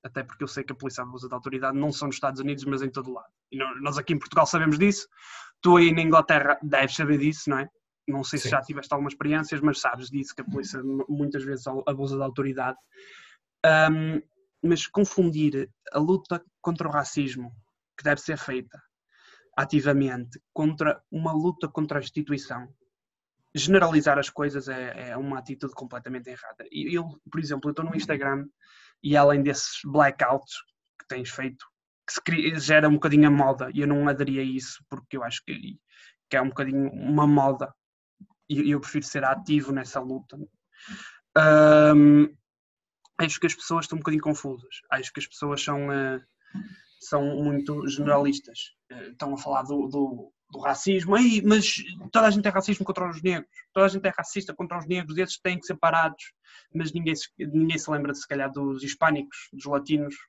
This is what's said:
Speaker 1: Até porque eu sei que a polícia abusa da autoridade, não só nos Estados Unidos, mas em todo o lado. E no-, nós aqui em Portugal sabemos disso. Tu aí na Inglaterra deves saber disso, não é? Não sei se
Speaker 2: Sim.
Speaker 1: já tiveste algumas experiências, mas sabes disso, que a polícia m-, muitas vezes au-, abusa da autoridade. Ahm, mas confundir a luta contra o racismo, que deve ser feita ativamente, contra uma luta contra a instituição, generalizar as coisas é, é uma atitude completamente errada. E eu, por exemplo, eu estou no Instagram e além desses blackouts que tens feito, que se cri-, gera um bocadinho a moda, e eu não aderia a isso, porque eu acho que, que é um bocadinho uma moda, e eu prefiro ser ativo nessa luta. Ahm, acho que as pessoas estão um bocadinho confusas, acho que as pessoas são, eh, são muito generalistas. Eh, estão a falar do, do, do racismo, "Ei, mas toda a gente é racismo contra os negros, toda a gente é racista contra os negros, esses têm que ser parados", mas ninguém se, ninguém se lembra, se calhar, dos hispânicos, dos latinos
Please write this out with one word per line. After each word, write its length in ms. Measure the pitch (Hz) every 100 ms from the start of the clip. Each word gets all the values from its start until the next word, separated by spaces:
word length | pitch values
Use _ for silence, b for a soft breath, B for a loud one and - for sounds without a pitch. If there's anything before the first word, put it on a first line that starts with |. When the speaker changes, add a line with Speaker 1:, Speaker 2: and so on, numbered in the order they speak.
Speaker 1:
Até 180 | 131 131
porque 220 | 123 -
eu 40 | 139
sei 160 | - 135
que 80 |
a 20 | 131
polícia 260 | 135 127
abusa 280 | 127 127 127
da 60 | 123
autoridade, 420 | 135 131 131 135
não 140 | 151
só 120 | 147 147
nos 100 | 131
Estados 260 | 139 131
Unidos, 240 | 135 139 131
mas 160 | 135
em 80 | 135
todo 200 | 131 127
o 40 |
lado. 180 | 123 - _ _
E 60 | 135
no-, 240 | 131 127
nós 160 | 143 143
aqui 160 | -
em 60 | 151
Portugal 260 | - - -
sabemos 320 | 170 160 151
disso. 300 | 202 202 - B B B B _
Tu 160 | 175 175
aí 160 | 170
na 80 | 165
Inglaterra 580 | 165 160 156 156 139 139
deves 320 | 151 139 135
saber 240 | - 151 147
disso, 300 | 147 156 -
não 100 | 135
é? 100 | 139 _ _ _ -
Não 160 | 139
sei 140 | 131 147
se 60 |
Speaker 2:
Sim. 60 | -
Speaker 1:
já 120 | 139
tiveste 320 | 131 143 139
algumas 200 | 143 143
experiências, 480 | - 147 151 156 151
mas 180 | 151 131
sabes 300 | 135 120 127
disso, 260 | 139 135 -
que 60 |
a 40 | 123
polícia 340 | 139 139 135
m-, 260 | 131 135 135
muitas 360 | 147 143 143
vezes 220 | 135 135 135
au-, 160 | 135 135
abusa 300 | 139 139 139
da 80 | 135
autoridade. 520 | 123 139 131 127 131 _ B B B B B _ _ 160
Ahm, 560 | 156 156 156 160 156 - _ _ _
mas 260 | 175 170 -
confundir 800 | - 196 - 175 151 151 135 139 _ -
a 80 | -
luta 440 | 156 190 - 175 _ _
contra 260 | - 165 160
o 40 |
racismo, 600 | 147 139 - 139 127 123 120 _ _ _ -
que 60 |
deve 160 | 147 143
ser 160 | - 147
feita 440 | - 127 - - _ _ _ b b b b -
ativamente, 880 | 139 147 139 139 139 123 120 - _
contra 480 | - 156 151 151 147 _
uma 200 | 160 160
luta 360 | 156 170 175 151
contra 320 | - 151 147
a 20 |
instituição, 680 | 135 - 147 143 - 123 127 _ _ _ _ _ _ _ _ 147
generalizar 640 | 139 190 170 156 147 139
as 120 | 139
coisas 380 | - 147 139 135
é, 440 | 131 127 - 123
é 60 | 120
uma 200 | 139 135
atitude 360 | 131 131 139
completamente 560 | - 127 123 120 127 123
errada. 360 | 123 113 - 113
E 260 | 151 147 170
eu, 100 | 165 147 -
por 80 | 160
exemplo, 300 | 147 143 147
eu 20 |
estou 140 | 147 165
no 100 | 160
Instagram 500 | 147 147 139 139 139 _ b b b b
e 120 | 143 147
além 280 | 143 143
desses 360 | 139 139 - - 143
blackouts 680 | 143 143 139 123 139 - - - _ _ _
que 80 | -
tens 220 | 127 123
feito, 360 | - 131 127 - _ _ _ -
que 60 |
se 80 | -
cri-, 360 | - 170 156 160
gera 300 | 139 156 151
um 40 |
bocadinho 340 | 147 156 147 151
a 40 |
moda, 380 | 143 135 131 127
e 80 | 143
eu 60 | 143
não 200 | 143 147
aderia 340 | 139 139 135
a 40 | 135
isso, 380 | 131 127 - _
porque 280 | 131 _ 135
eu 60 |
acho 200 | 117 - -
que, 320 | - - - _ b b b _
que 80 | 135
é 40 |
um 80 | 131
bocadinho 400 | 131 135 135 139
uma 380 | - - 147 147
moda, 440 | 147 135 131 135 _ _ _ _ _ - _ _
e 220 | 143 147
eu 80 | 147
prefiro 260 | - 151 143
ser 180 | 147
ativo 480 | 131 135 190 151 135
nessa 280 | 139 123 139
luta. 380 | 131 131 - 143 - _ _ B B 208 B B _ -
Ahm, 880 | 156 151 151 151 151 151 147 147 147 - _ _ _ _ _ _ _ _
acho 200 | 165 -
que 80 | 170
as 80 | -
pessoas 300 | - 165 151
estão 120 | 147
um 20 |
bocadinho 220 | 147 156
confusas, 580 | 151 147 143 127 123 - _
acho 200 | 131 127
que 80 | -
as 80 | 139
pessoas 340 | - 147 143
são, 280 | - 143 143
eh, 300 | 139 135 131 _ _ B B B B B B
são 240 | - 151 143 143
muito 440 | 147 143 139 147 139
generalistas. 720 | 135 143 143 143 139 - - - _ _
Eh, 180 | 123 -
estão 240 | 123 143
a 40 | 139
falar 260 | 143 135
do, 240 | 131 143 131
do, 460 | 143 139 123 101 _ _
do 80 | 143
racismo, 580 | 139 135 - 190 170 208
"Ei, 240 | 247 220
mas 340 | 202 214 - - - - -
toda 160 | 226 220
a 40 |
gente 160 | 202 208
é 40 |
racismo 340 | 190 190 202 190
contra 240 | 190 180
os 120 | 160
negros, 280 | 180 175 - B B
toda 120 | - 196
a 40 |
gente 180 | 190 190
é 60 | 185
racista 380 | 165 202 190
contra 240 | 160 175 175
os 100 | 156
negros, 300 | 180 160 156
esses 220 | 185 -
têm 200 | 185 180
que 60 | -
ser 100 | 165
parados", 560 | 165 165 160 156 - _ b b b
mas 180 | 160 160
ninguém 220 | 170 165 180
se, 120 | - _
ninguém 380 | 147 151 160 160
se 120 | 156
lembra, 240 | 151 143
se 140 | 139 -
calhar, 240 | 139 139
dos 320 | 135 139 135
hispânicos, 540 | 139 - 160 147 139 - -
dos 120 | 139 143
latinos 500 | 143 143 151 143 143